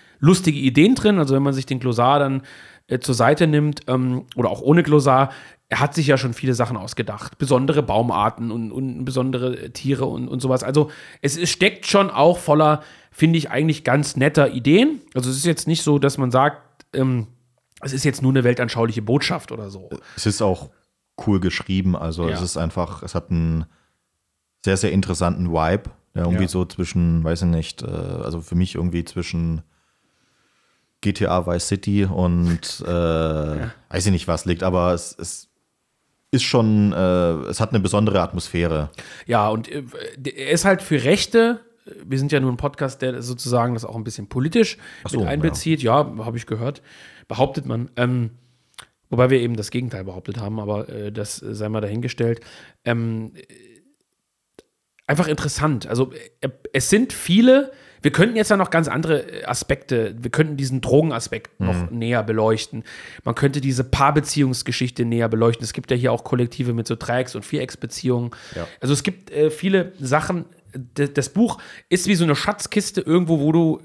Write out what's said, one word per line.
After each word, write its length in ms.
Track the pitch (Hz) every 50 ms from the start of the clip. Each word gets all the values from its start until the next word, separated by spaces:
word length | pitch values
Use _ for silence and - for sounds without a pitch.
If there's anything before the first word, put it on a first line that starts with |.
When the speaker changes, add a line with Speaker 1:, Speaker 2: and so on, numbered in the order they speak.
| _ _ _ _
Speaker 1:
lustige 400 | 139 156 185 180 185 165 147 139
Ideen 360 | 135 135 117 135 165 220 262
drin. 240 | - - 214 208 185
Also 160 | 151 135 135
wenn 80 | 135 139
man 100 | 139 135
sich 120 | 135 131
den 140 | - 135 127
Glossar 400 | 120 127 117 113 120 127 143 143
dann, 240 | 143 135 135 135 135 - - - - - - - _ _
äh, 120 | 127 123
zur 160 | - - 127
Seite 320 | 117 117 123 151 147 170 156
nimmt, 340 | 151 147 151 151 147 - - -
ähm, 380 | 127 127 127 127 127 123 - - -
oder 140 | - 117 92
auch 120 | 98 -
ohne 220 | - 135 156 175 170
Glossar, 480 | 143 151 151 127 143 127 131 135 135 - - - - - _ _ _
er 100 | - -
hat 140 | 139 147 -
sich 140 | 170 147 143
ja 100 | 139 123
schon 160 | - 127 113
viele 220 | - - 131 123
Sachen 220 | 113 123 110 127 104
ausgedacht. 600 | 92 110 - - 113 107 104 104 - - - _
Besondere 460 | 143 127 135 123 135 143 - 147 147
Baumarten 680 | - 101 107 117 120 90 90 101 113 - - 113 117
und, 200 | 110 117 113 107
und 340 | 120 131 135 131 123 - 127
besondere 640 | 131 127 131 123 131 127 123 123 127 123 - - 139
Tiere 340 | - - - 135 139 123 135
und, 220 | - - 135 127 123
und 140 | - 127
sowas. 220 | 127 131 127 127 -
Also 260 | 120 139 156 147 151 - - - - - -
es, 160 | - 143 135 165
es 120 | 175 165
steckt 360 | - - 180 190 185 - -
schon 240 | - - 202 196 190
auch 300 | - 123 143 165 175 175
voller, 420 | - 156 147 151 156 151 151 147 - - - - _ _
finde 260 | _ - 156 165 165 165
ich, 140 | 156 -
eigentlich 320 | - 131 156 160 147 - -
ganz 320 | - 123 147 147 - - 131
netter 320 | 131 151 - 160 143 127
Ideen. 480 | - 127 117 131 156 202 254 311 311 247 - _ -
Also 160 | 170 123 127
es 80 | 131 135
ist 80 | 147
jetzt 220 | 175 160 165 - 156
nicht 160 | 165 160 -
so, 160 | 151 147 143
dass 180 | 147 143 - -
man 140 | 135 123
sagt, 540 | 120 131 135 147 151 - _ _ _ _ - _ -
ähm, 340 | 139 131 131 127 120 107 - - _ _ _ _ _ _ _ _ -
es 120 | - 139 131
ist 100 | 131 -
jetzt 180 | 147 127 -
nur 100 | 135 131
eine 120 | 135 135 120
weltanschauliche 580 | 123 123 120 123 113 - 117 113 113 104 113
Botschaft 500 | 107 104 123 147 - - - 156 - -
oder 180 | 117 113 107 98
so. 200 | 98 95 95 - - - - - -
Speaker 2:
Es 100 | - -
ist 160 | 107 101 -
auch 280 | 113 98 90 - - - _ _ _ _ _ _ _ _ _ - - 110
cool 120 | 101 92
geschrieben. 560 | 90 90 - - - - 95 95 92 92 87
Also 320 | - 80 82 80 85 85 80
Speaker 1:
Ja. 60 | 78
Speaker 2:
es 60 | 82
ist 160 | 90 87 - 80
einfach, 460 | 82 78 - 92 85 82 85 78 -
es 100 | - -
hat 160 | 87 - -
einen 360 | 87 85 82 82 80 80 80 - _ _ _ _ _ _ _ _ _ _ _ _ _ _ _ _ _ _ -
sehr, 100 | 95 95
sehr 160 | 92 - 95
interessanten 600 | 78 98 95 - 90 82 90 87 87 - 90 87
Vibe. 400 | 82 80 80 80 92 104 - - - _ _ _ _
Der 80 | 90 87
irgendwie 200 | 87 90 90 95
Speaker 1:
Ja. 60 | 87
Speaker 2:
so 160 | - 92 92
zwischen, 580 | - - - 90 - - 90 85 85 82 82 80
weiß 200 | 80 85 85 92
ich 40 | 87
nicht, 360 | 85 80 78 - - - -
äh, 20 |
also 560 | - 90 82 87 90 90 82 - - 82 85
für 140 | 82 - 87
mich 180 | 87 90 - -
irgendwie 320 | 82 85 90 85 85 82
zwischen 560 | - - 90 85 - - 85 85 82 82 80 - _ _ _ _ _ _ _ _ _ _ _ _ _ _ _ _ _ _ _ _ _ _ _ _ _ _ _
G 120 | - 101 95
T 140 | - 107 87
A 180 | 87 90 85
Vice 220 | 87 87 87 - -
City 380 | 101 95 - 104 101 101 98
und, 800 | 92 90 92 90 87 87 87 87 87 85 82 - - - - 87
äh, 40 | 85
Speaker 1:
Ja. 800 | 87 87 87 82 80 80 80 80 78 78 76 78 76 76 - - - - _ _
Speaker 2:
weiß 180 | - - 90 101
ich 40 |
nicht, 160 | 92 85 - -
was 180 | 82 80 -
liegt, 180 | 90 85 82 90
aber 300 | 92 90 92 87 90 90
es, 220 | 82 - - - -
es 320 | - 90 - - - _ _ _ _ _ _ _ _ _ _ _ _ _ _ _ _ _
ist 120 | - 120 -
schon, 500 | - - 123 110 110 107 104 104 104 -
äh, 40 | 85 95 90 90 90 87 85 82 76 65 50
es 120 | - -
hat 80 | 113 107
eine 100 | - 104
besondere 420 | 95 92 - 104 110 101 98 95
Atmosphäre. 680 | 85 - - 87 - - - 87 85 82 80 78 76 71 - - - - - - -
Speaker 1:
Ja, 240 | - 117 113 104 107
und, 220 | 110 113 113 -
äh, 120 | - 147 135 120 - - - - - 135 131
er 280 | 143 - - 135 139
ist 140 | 160 165 165
halt 160 | 196 190 185
für 220 | 190 - 160 135 117
Rechte, 580 | 139 190 208 - - - 226 226 233 240 220 - _ _ _ _ - - - -
wir 140 | - 131 135
sind 120 | 139 143
ja 80 | 156 139
nur 120 | 131 131
ein 60 | 123 117
Podcast, 440 | - 143 - - 143 131 127 -
der 200 | 131 127 123 127
sozusagen 520 | 120 120 127 120 - 123 123 123 117 123 120
das 120 | 113 113
auch 100 | - 117
ein 80 | 113 107
bisschen 240 | 110 - - 104 -
politisch 500 | - 127 131 165 165 233 220 - - - - - - - -
Speaker 2:
Ach 60 | -
so, 60 | - -
Speaker 1:
mit 60 | 190
Speaker 2:
ja. 60 | -
Speaker 1:
einbezieht. 500 | 139 151 151 165 - - - 160 160 143
Ja, 300 | 127 113 117 143 147 127 117 113
habe 180 | 110 117 117 120
ich 80 | -
gehört. 360 | - 110 107 117 131 143 - _ - - - - - - - _ _
Behauptet 380 | - 107 131 - - 156 135
man. 240 | 127 117 113 120 - -
Ähm, 360 | - 123 123 127 123 117 110 - _ _ _ _ _ _ _ _ - - _ _ _ _ _
wobei 200 | - 117 123 127
wir 100 | 135 131
eben 160 | 120 117 117
das 160 | 107 101 -
Gegenteil 320 | - 123 127 120 - 98 95
behauptet 360 | 98 92 92 - - 101 117
haben, 200 | 104 101 110 110
aber, 300 | 104 101 107 104 110 -
äh, 220 | - 110 104 104
das, 300 | 104 110 104 - - -
äh, 140 | - 107 107
sei 140 | 104 107 107
mal 120 | 110 110
dahingestellt. 600 | 104 101 104 117 123 123 - - 117 117 117 117 - - - - - - _ _ _
Ähm, 480 | 120 120 117 117 113 113 110 110 110 -
äh, 80 | - - _ - - - - 117 _ _ 269 _ _ _ _ _ _ _ _ _ _ _ _ _ - _ _ _ _ _ _ _ _ _ -
einfach 200 | 143 147 175 156
interessant. 600 | 151 - - 147 - - 143 156 143 110 - -
Also, 240 | 117 120 123 127 - - - - _ _
äh, 80 | - 139 - _ _ - -
es 180 | 135 131 -
sind 200 | 196 214 254 - -
viele, 580 | - - - 175 208 233 254 262 277 277 269 - - - - - _ -
wir 80 | 151
könnten 240 | - - 185 233 233
jetzt 140 | 220 208 -
ja 60 | 214 196
noch 120 | 185 -
ganz 180 | - 165 160 139
andere, 540 | - 143 165 160 156 139 - - - -
äh, 40 | -
Aspekte, 720 | - 127 - - - - - - - 131 117 110 101 107 117
wir 100 | 120 120
könnten 260 | - - 160 156 151
diesen 260 | 135 139 127 131 127
Drogenaspekt 760 | 113 123 120 147 160 160 123 117 - - - 110 - - _ _
noch 300 | 95 92 90 87 87 87
Speaker 2:
Mhm. 80 | 107 117
Speaker 1:
näher 240 | 113 117 123 117
beleuchten. 640 | 107 107 110 110 110 110 110 110 - - - 117 - - - - - - - - _
Man 100 | 120 120
könnte 260 | - 143 139 135 147
diese 240 | 139 135 127 123 127
Paarbeziehungsgeschichte 1200 | 123 - 127 139 143 147 151 143 - - 151 143 131 127 - - - 120 - 127 123 - - 120
näher 220 | 117 117 117 117 113
beleuchten. 360 | 113 110 117 113 117 - 120
Es 100 | 110 -
gibt 160 | - 127 -
ja 80 | 131 120
hier 160 | 123 123 117
auch 100 | 117 -
Kollektive 500 | - - 120 123 120 - - 127 123 117
mit 120 | 113 110
so 100 | - 120
Dreiecks- 400 | - - - 120 127 127 127 -
und 80 | 120 -
Vierecksbeziehungen. 840 | - - 147 131 127 - - - 117 - - - 127 123 120 120 120 - - - - -
Speaker 2:
Ja. 120 | 87 82 - - _
Speaker 1:
Also 140 | - 131 143
es 80 | 139
gibt, 300 | - 196 185 - - -
äh, 180 | - 147 151 156
viele 440 | 156 - 175 190 190 190 170 - - -
Sachen. 460 | 139 127 135 156 156 - 185 175 - - _ _ _ - -
D-, 340 | 147 123 123 _ 139 143 139
das 180 | 143 143 131 -
Buch 280 | - 196 240 226 - - - - - - - _
ist 160 | 175 185 -
wie 80 | 196 202
so 100 | 165 170
eine 120 | 160 143
Schatzkiste 640 | - - - 208 - - - - 214 196 - - 190
irgendwo, 380 | - - 160 180 180 165 165 151
wo 120 | 139 151
du, 300 | 156 170 170 160 156 - -